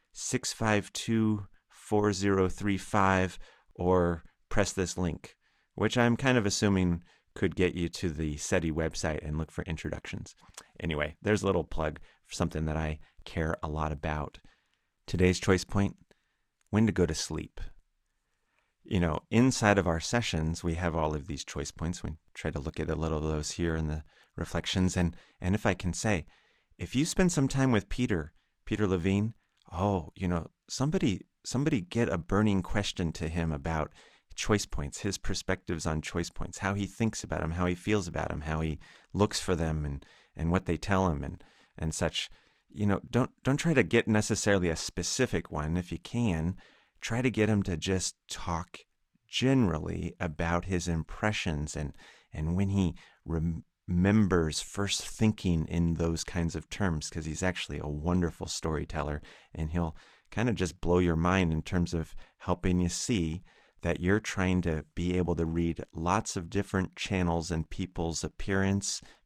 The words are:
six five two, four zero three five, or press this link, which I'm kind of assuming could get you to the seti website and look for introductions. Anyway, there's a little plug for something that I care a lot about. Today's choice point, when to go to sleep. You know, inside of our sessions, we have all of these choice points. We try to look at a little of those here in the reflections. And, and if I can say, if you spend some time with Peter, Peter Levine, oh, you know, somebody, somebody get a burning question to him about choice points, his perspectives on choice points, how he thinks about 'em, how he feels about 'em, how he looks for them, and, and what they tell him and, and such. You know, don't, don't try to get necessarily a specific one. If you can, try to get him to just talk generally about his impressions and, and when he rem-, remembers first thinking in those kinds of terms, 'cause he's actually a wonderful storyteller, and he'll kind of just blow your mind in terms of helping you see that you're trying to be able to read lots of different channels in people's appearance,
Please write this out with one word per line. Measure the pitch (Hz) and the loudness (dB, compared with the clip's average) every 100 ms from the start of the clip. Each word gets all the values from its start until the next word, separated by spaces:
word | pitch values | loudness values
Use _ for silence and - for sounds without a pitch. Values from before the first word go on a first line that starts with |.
| _ | _
six | - - 123 - | -12 -4 -4 -4
five | - 110 104 - | -2 2 2 0
two, | - - 113 110 104 98 - _ | -6 0 2 2 0 -4 -18 _
four | - - 104 104 | -20 0 2 4
zero | 92 101 95 92 | 2 2 4 4
three | - 101 95 | 2 -2 -2
five, | - 107 95 95 92 - - - _ | 0 2 4 4 2 -4 -16 -20 _
or | - 90 92 85 82 - _ - | -2 4 4 4 0 -6 _ -2
press | 107 98 | 0 2
this | - 87 - | 0 -2 -2
link, | 87 - - _ _ _ _ | -2 -2 -10 _ _ _ _
which | - 104 123 | -2 0 4
I'm | 117 117 | 4 4
kind | 131 127 | 2 2
of | 101 | 2
assuming | - 104 98 90 85 - _ _ | 2 4 4 4 0 -4 _ _
could | - 92 80 | -2 -2 2
get | 92 | 2
you | 90 85 | 2 -4
to | - 90 | -2 -4
the | 76 78 73 | -2 -4 -4
seti | - 92 80 | 0 2 2
website | 78 80 - 82 78 76 | 0 -2 -2 -4 -4 -4
and | 76 | -4
look | 80 | -4
for | - | -6
introductions. | - 80 78 - - - - - - - - - | -6 -6 -6 -8 -8 -12 -12 -18 -20 -20 -20 -8
Anyway, | 82 76 73 - | -4 -2 -4 -2
there's | 101 104 | 0 2
a | 98 | 2
little | 92 | 0
plug | 76 - 78 76 - _ _ | 0 -2 -2 -4 -12 _ _
for | - | -4
something | 85 78 78 | -2 -2 -2
that | 76 | -2
I | 78 78 - - - | -4 -6 -12 -20 -8
care | 85 80 - | -4 -2 -2
a | 78 | -4
lot | 76 76 | -4 -4
about. | 73 78 76 73 - - _ _ _ _ _ - | -4 -4 -4 -6 -12 -20 _ _ _ _ _ -6
Today's | 85 90 87 | 4 4 4
choice | - 92 | 4 2
point, | - 104 98 - _ _ _ _ _ _ _ | 2 0 0 -4 _ _ _ _ _ _ _
when | 104 110 | 2 4
to | |
go | 95 82 | 4 0
to | 80 | 0
sleep. | - 78 - - - - _ _ _ _ _ _ _ _ _ _ - | -6 -6 -8 -10 -10 -12 _ _ _ _ _ _ _ _ _ _ -2
You | 87 | 0
know, | 85 - - | 2 0 0
inside | 113 131 - 107 98 | 4 4 4 4 4
of | 85 | 4
our | 82 | 0
sessions, | - 120 113 80 80 85 | 0 -2 -2 -2 -2 -2
we | 87 82 | -2 -2
have | 87 82 | -2 0
all | 78 | 0
of | 76 - | -2 -6
these | 69 | -10
choice | - 76 71 | -8 -8 -8
points. | - 80 90 | -6 -6 -6
We | 76 80 _ | -8 -10 _
try | - 80 | -8 -6
to | 76 | -4
look | 76 82 | -6 -4
at | 78 | -4
a | 80 | -2
little | 80 78 | -2 -2
of | 78 | -2
those | 76 76 | -2 -4
here | - 85 80 | -2 -2 0
in | 78 | -2
the | 78 - _ _ - | -4 -8 _ _ -10
reflections. | 85 85 - 95 90 92 | -6 -4 -2 2 2 2
And, | 85 - - _ | 0 -2 -14 _
and | 90 | -2
if | 104 107 | 0 0
I | |
can | 90 90 | 0 -2
say, | 85 110 90 - _ _ _ _ - | -2 0 -2 -4 _ _ _ _ -12
if | - 123 | -4 -2
you | |
spend | 160 - 185 | 0 2 2
some | 156 135 | 2 0
time | 135 131 | 2 4
with | 107 - | 2 2
Peter, | - 123 87 76 - _ _ | -2 0 0 -4 -12 _ _
Peter | - 104 101 | -4 0 2
Levine, | 90 92 98 110 - _ _ _ | 2 2 2 0 -4 _ _ _
oh, | 90 101 92 71 - | -2 0 0 -4 -4
you | 92 | -2
know, | 85 76 _ - | -2 -4 _ -10
somebody, | - 139 180 143 85 - _ | -2 0 2 0 0 -6 _
somebody | - 120 151 131 | -6 0 4 2
get | 85 113 120 | 2 0 2
a | 85 | 0
burning | - 98 107 95 | 2 4 6 4
question | - 104 - - 82 | 2 0 0 0 -2
to | - 80 | -2 -4
him | 85 82 | -2 -2
about | 73 80 80 73 - - _ _ - | -2 -2 -2 -2 -8 -20 _ _ -6
choice | - 104 - | 0 0 0
points, | - 71 - | -6 -6 -6
his | 98 - | -6 -4
perspectives | - 92 - 92 - 85 82 | -2 -2 -2 -4 -4 -4 -2
on | 78 | -2
choice | - 87 85 | -2 -4 -4
points, | - 95 - | -6 -8 -4
how | 98 | -4
he | 101 98 | -2 -4
thinks | - 110 - - | -2 -2 -2 -6
about | 80 | -4
'em, | 80 | -2
how | 85 90 | 0 0
he | 87 | 0
feels | 101 104 85 | 0 0 0
about | 78 78 | -4 -4
'em, | 78 | -4
how | 78 80 | -4 -2
he | 80 76 - - _ | -2 -4 -10 -20 _
looks | 90 104 - | 2 2 2
for | - 85 | 0 0
them, | 80 78 | 0 0
and, | 73 69 - - _ | -2 -6 -12 -20 _
and | - 80 | -4 0
what | 92 - | 0 0
they | 80 | -2
tell | - 95 92 | 0 2 2
him | 76 71 | 0 -4
and, | - - _ _ - | -10 -16 _ _ -6
and | 80 | -6
such. | - 82 - - - _ _ _ | -2 -2 -2 -8 -12 _ _ _
You | - 101 | -2 0
know, | 98 - | 0 0
don't, | 120 131 _ | 0 0 _
don't | 127 143 | -2 0
try | 165 | 2
to | 135 | 4
get | 87 117 - | 4 4 4
necessarily | 107 - 107 107 98 87 | 2 2 0 2 2 2
a | 78 | -2
specific | - - 85 - 123 87 - | -4 -6 -4 -2 0 -2 -4
one. | 78 76 87 | -4 -2 -2
If | 87 | -2
you | - | -8
can, | - 117 117 82 85 - - _ _ _ | -6 -2 0 0 -2 -4 -12 _ _ _
try | - 117 | -6 -2
to | 127 | 0
get | 107 107 | 2 4
him | 104 | 4
to | 95 80 | 0 -2
just | 95 92 - - - | 0 -2 -2 -8 -14
talk | - 92 82 - - _ _ _ _ _ | -10 -4 -4 -6 -14 _ _ _ _ _
generally | - 127 135 98 78 85 82 85 - | 0 2 4 4 2 -4 -6 -6 -6
about | 87 76 85 87 92 | -6 -2 0 0 0
his | 90 87 | -2 0
impressions | 80 76 - 107 98 90 76 76 76 | -2 -4 -2 -2 0 -2 -2 -4 -6
and, | 71 - - - _ | -8 -10 -20 -20 _
and | - 78 90 | -4 -2 0
when | 98 | 2
he | 98 87 - - _ | 2 2 0 -12 _
rem-, | - 82 82 82 - _ - | -6 -2 -2 -4 -8 _ -2
remembers | 87 92 110 98 90 80 - | 2 6 6 6 4 2 -2
first | - - 98 - | -6 -4 -2 -4
thinking | - - 110 107 92 80 80 | -6 0 2 2 2 2 0
in | 87 85 | 2 2
those | 80 82 82 | 2 0 -2
kinds | - 87 85 80 | -4 -4 -2 -4
of | - | -8
terms, | - 98 78 - | -2 -2 -2 -4
'cause | 85 78 | -8 -8
he's | 76 | -2
actually | 92 87 - 76 | -2 -2 -6 -8
a | 73 | -6
wonderful | 73 82 90 82 - - | -4 0 2 2 -2 -8
storyteller, | - 80 78 78 78 73 73 - - _ | -6 -4 -4 -4 -4 -4 -6 -10 -20 _
and | 80 78 | -6 -4
he'll | 85 82 - - _ _ | -2 -2 -6 -18 _ _
kind | 101 120 | -2 -2
of | 95 | 0
just | 90 - | -2 -2
blow | 85 90 | 2 4
your | 87 80 | 4 4
mind | 87 95 85 | 2 4 2
in | 80 | 0
terms | - 90 82 | 0 0 0
of | 82 78 - - _ | -2 -6 -10 -16 _
helping | - 87 92 90 | -4 0 2 2
you | 87 | 2
see | - - 95 80 85 - _ _ _ | -2 -2 0 0 -4 -10 _ _ _
that | 87 76 | -4 0
you're | 90 107 | 2 2
trying | - 101 92 90 | 0 -2 2 2
to | 85 78 - - | 2 -2 -4 -4
be | 87 90 | 0 2
able | 85 82 | 2 0
to | 82 | 0
read | 82 85 78 - | 0 0 -2 -8
lots | 85 85 101 - 101 | -4 0 0 0 -6
of | 82 | -4
different | 101 98 95 90 - | -4 -2 -2 -2 -4
channels | - 98 87 85 80 | -2 0 2 0 -2
in | 82 | -4
people's | - - 92 - 85 78 | -4 -6 -6 -4 -4 -4
appearance, | 78 - - 98 98 98 - - - - | -6 -6 -2 2 2 0 -2 -6 -10 -20